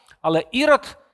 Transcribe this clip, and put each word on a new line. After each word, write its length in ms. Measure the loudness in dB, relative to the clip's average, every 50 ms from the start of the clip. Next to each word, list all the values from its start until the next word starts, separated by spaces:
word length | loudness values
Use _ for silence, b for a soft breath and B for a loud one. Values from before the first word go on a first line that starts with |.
| b b b b
але 220 | -4 -2 -2 -2 -2 -4
Ірод 460 | -4 -2 0 2 2 0 0 -4 -20 -20 _ _